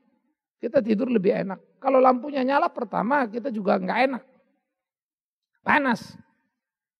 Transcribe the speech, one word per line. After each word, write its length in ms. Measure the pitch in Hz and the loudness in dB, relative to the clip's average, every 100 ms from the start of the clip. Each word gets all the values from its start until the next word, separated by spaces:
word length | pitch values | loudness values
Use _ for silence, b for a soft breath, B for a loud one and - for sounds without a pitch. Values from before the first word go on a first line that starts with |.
| _ _ _ _ _ _ | _ _ _ _ _ _
Kita 240 | 240 285 220 | -2 0 2
tidur 240 | 208 254 | 0 0
lebih 240 | 226 185 | 2 2
enak. 480 | 185 190 185 _ _ | 0 -2 -8 _ _
Kalau 160 | 277 262 | 0 4
lampunya 480 | 254 254 294 277 254 | 4 4 -2 -4 0
nyala 240 | 285 339 | 0 0
pertama 560 | 311 208 190 196 285 240 | -4 -6 -4 0 0 -2
kita 240 | 226 254 | -6 -6
juga 320 | 220 190 196 | -4 0 0
nggak 180 | 185 208 269 | 0 0 0
enak. 180 | 254 - _ _ _ _ _ _ _ _ _ _ _ _ _ - | -2 -12 _ _ _ _ _ _ _ _ _ _ _ _ _ 0
Panas. 480 | 285 269 226 - - - _ _ _ _ _ _ | 0 2 -2 -6 -20 -20 _ _ _ _ _ _